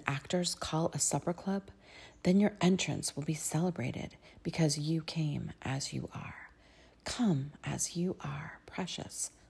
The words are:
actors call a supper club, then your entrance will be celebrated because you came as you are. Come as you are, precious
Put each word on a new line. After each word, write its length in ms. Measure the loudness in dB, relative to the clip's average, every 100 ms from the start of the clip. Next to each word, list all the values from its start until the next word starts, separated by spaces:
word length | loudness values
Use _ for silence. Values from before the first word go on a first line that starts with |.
| 0
actors 480 | -2 -2 0 0 -4
call 340 | -2 0 0
a 60 | 0
supper 360 | 0 0 -2
club, 360 | -4 -2 -4 -4 -16 -20 -20 -20 0
then 160 | 4 6
your 140 | 6 4
entrance 540 | 4 4 2 -2 -4 -4
will 60 |
be 140 | -4 -2
celebrated 800 | 0 2 2 0 -4 -4 -8 -12 -20 -8
because 380 | -4 2 4 4
you 240 | 2 0
came 480 | 0 0 0 0 -4 -6
as 320 | -4 -2 -2
you 160 | -6 -6 -8
are. 340 | -10 -12 -16 -20 -20 -20 -20 _
Come 480 | -6 2 4 4 2 -6
as 320 | -4 -2 -2 0
you 200 | 0 -2
are, 360 | -6 -6 -8 -12 -10
precious 640 | -6 -6 -6 -8 -6 -6 -8